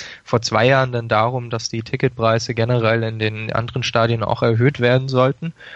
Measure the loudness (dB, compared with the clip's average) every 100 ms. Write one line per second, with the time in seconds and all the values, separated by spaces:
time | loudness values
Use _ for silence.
0 | -16 -18 -2 -2 2 2 4 4 2 -2
1 | 0 0 0 -2 -6 -8 -6 -8 -6 -2
2 | -2 0 0 2 -2 -2 0 2 2 2
3 | -2 -2 -4 -4 -4 -4 -4 -4 -2 2
4 | 2 2 -2 0 0 2 2 2 2 2
5 | 2 2 2 0 -8 -12 -20